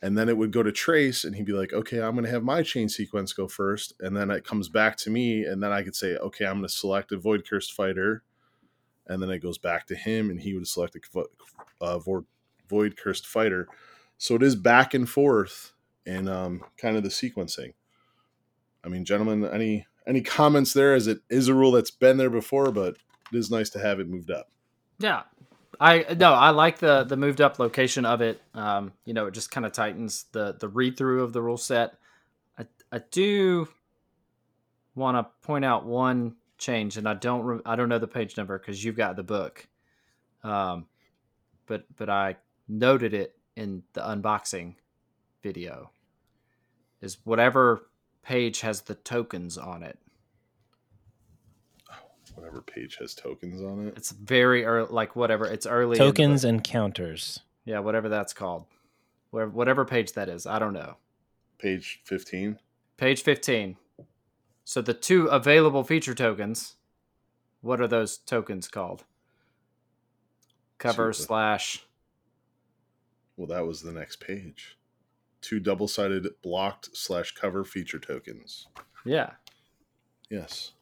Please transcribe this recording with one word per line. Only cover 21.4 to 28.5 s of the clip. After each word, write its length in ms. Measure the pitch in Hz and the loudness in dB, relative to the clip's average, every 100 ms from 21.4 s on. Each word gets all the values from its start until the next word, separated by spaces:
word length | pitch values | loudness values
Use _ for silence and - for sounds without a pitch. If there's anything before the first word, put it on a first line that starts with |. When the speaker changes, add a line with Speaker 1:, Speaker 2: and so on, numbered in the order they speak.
| 127 | 4
Speaker 1:
a 60 | |
rule 180 | 131 135 | 6 8
that's 200 | 123 113 | 6 4
been 260 | - 127 131 | 4 6 6
there 120 | 131 | 4
before, 400 | 117 - 139 139 | 0 0 2 2
but 260 | 104 90 - _ _ - | 2 -2 -4 _ _ -6
it 60 | 117 | -4
is 140 | 107 | 0
nice 180 | 113 107 | 0 -2
to 80 | 101 | -2
have 200 | 104 98 | -2 0
it 100 | 87 | -2
moved 220 | 90 82 | -6 -6
up. 180 | 82 - _ _ _ _ - | -8 -8 _ _ _ _ -4
Speaker 2:
Yeah. 260 | 208 131 - _ _ _ _ - | -2 -2 -6 _ _ _ _ 6
I, 360 | 156 170 160 170 | 8 8 4 6
no, 160 | 180 | 8
I 160 | 127 147 | 10 8
like 300 | 151 165 165 | 8 6 6
the, 240 | 160 139 | 4 6
the 120 | 127 135 | 4 0
moved 260 | 143 139 | 0 4
up 180 | 143 - | 4 4
location 460 | 117 135 127 139 117 | 0 2 2 2 0
of 160 | 120 | 2
it. 200 | 117 110 _ | 2 -2 _